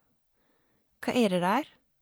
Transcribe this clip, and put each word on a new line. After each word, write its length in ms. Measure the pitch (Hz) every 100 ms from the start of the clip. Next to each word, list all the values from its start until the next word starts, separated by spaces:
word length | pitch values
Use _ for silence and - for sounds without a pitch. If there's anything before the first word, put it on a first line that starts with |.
| _ _ _ _ _ _ _ _ _ -
Hva 100 | - 254
er 140 | 214
det 60 | 180
der?" 300 | 180 233 311 _ _ _